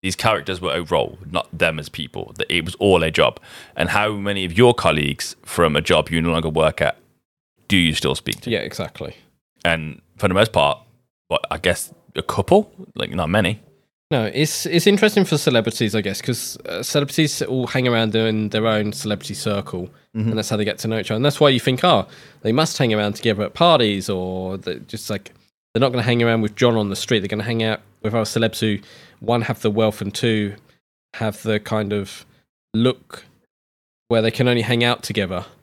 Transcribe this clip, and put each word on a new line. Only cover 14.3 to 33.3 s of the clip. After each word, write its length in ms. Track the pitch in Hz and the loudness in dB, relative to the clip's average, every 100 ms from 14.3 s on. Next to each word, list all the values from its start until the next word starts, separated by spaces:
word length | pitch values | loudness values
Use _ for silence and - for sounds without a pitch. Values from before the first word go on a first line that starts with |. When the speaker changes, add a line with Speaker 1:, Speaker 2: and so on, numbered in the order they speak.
Speaker 2:
it's, 320 | - 156 - - | -2 -2 -2 0
it's 220 | 165 185 | 2 4
interesting 360 | 208 214 214 | 4 4 4
for 140 | 185 151 | 2 2
celebrities, 560 | - 120 113 - 110 | 2 2 0 -2 0
I 60 | 110 | 0
guess, 200 | 98 98 | -2 -6
'cause, 380 | - 120 - - - | -4 -6 -6 -12 -10
uh, 160 | 85 | -8
celebrities 580 | - 147 143 - 156 - | -2 -2 0 0 0 0
all 280 | 151 127 120 | -4 -2 -2
hang 180 | 131 127 | 0 2
around 260 | 117 113 110 | 2 2 2
in 320 | 110 110 107 | 0 0 0
their 180 | 107 113 | 0 0
own 260 | 107 104 | 0 -2
celebrity 420 | 101 107 101 - | -4 -4 -6 -6
circle, 540 | 101 - 101 95 90 90 - _ 110 | -6 -2 -4 -4 -8 -10 -14 _ -4
Speaker 1:
Mm-hmm. 120 | 110 | -2
Speaker 2:
and 60 | 113 | -2
that's 140 | 101 | -2
how 60 | 107 | -2
they 60 | 104 | -2
get 100 | - | -2
to 80 | 110 | -4
know 100 | 113 | -4
each 120 | - | -2
other. 60 | 110 | 0
And 80 | |
that's 160 | 143 139 | 0 4
why 80 | 147 | 4
you 120 | 127 | 4
think, 220 | - 127 | 0 2
"Oh, 220 | 180 127 107 - - - | 4 2 0 -12 -20 -6
they 100 | 110 | 0
must 240 | 120 160 - | 2 0 0
hang 160 | 131 | 0
around 220 | 107 104 | 2 0
together 300 | 101 117 104 | -2 -2 0
at 100 | 104 | -2
parties," 560 | - 170 156 113 101 92 | 2 4 6 4 0 -2
or 480 | 95 92 92 92 95 | -4 -4 -4 -6 -6
the, 160 | 92 67 | -6 -8
just, 280 | - 113 - | -10 -14 -8
like, 240 | 98 - _ _ _ _ | -8 -10 _ _ _ _
they're 80 | 113 | 0
not 100 | 131 | 2
gonna 100 | 123 | 2
hang 200 | 113 120 | 2 4
around 200 | 117 113 | 4 2
with 120 | 107 104 | 0 2
John 200 | 123 113 | 4 4
on 140 | 101 | 0
the 60 | 95 | -4
street. 240 | - 113 | 0 0
They're 80 | 95 | 0
gonna 160 | 107 | -4
hang 180 | 107 117 | -2 -2
out 180 | 110 107 _ _ | 0 -2 _ _
with 100 | 110 | -4
other 120 | 113 107 | -2 0
celebs 320 | - 113 - | 0 0 0
who, 240 | 110 101 - - - _ | -2 -2 -6 -20 -20 _
one, 200 | 107 120 | -2 0
have 200 | 113 - | 0 -2
the 80 | 113 | 0
wealth, 320 | 104 110 - | 2 2 0
and 100 | 101 | -8
two, 440 | - 120 110 104 98 _ _ _ _ _ | -2 0 0 -2 -6 _ _ _ _ _
have 280 | - 110 101 | -6 -6 -4
the 160 | 110 104 | -2 -2
kind 360 | - 107 104 | -2 -4 -2
of 320 | 104 98 - - _ _ _ _ | -4 -6 -12 -20 _ _ _ _
look 500 | 110 120 - _ - - | 0 0 0 _ -20 -20